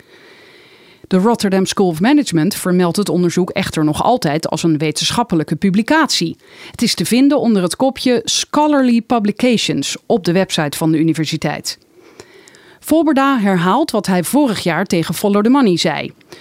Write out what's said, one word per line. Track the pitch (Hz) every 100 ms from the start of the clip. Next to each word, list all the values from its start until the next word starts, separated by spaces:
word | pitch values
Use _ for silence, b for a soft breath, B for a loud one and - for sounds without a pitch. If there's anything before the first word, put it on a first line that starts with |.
| B B B B B B B B B B B
De | 185
Rotterdam | 202 226 202 190 185
School | - 190
of | 160
Management | 208 294 269 160 160 -
vermeldt | 185 180 175 165
het | 202
onderzoek | 165 180 170 180
echter | - 185 -
nog | 151 151
altijd | - 247 165 147 -
als | 160
een | 165 151
wetenschappelijke | 156 147 - - 233 170 151 160
publicatie. | 196 185 220 311 311 - 165 - B B B
Het | B
is | 233 -
te | 175
vinden | 233 277 285
onder | 233 208
het | 180 -
kopje | 262 262 254 240
Scholarly | - - - 294 302 294 262 233
Publications | 226 240 208 - 254 226 - 143 139 - _
op | 233 175
de |
website | 175 185 - 147 -
van | 165
de | 156
universiteit. | 160 156 156 160 156 147 - - _ B B B B B B B B B
Volberda | - 311 311 269 269 269
herhaalt | 202 185 170 220 320
wat | 220 185
hij | 185
vorig | 165 269 285 196
jaar | 180 156 190
tegen | 175 160
Follow | 170 208 202
the | 208
Money | 277 240 170
zei: | 175 143 139 - B B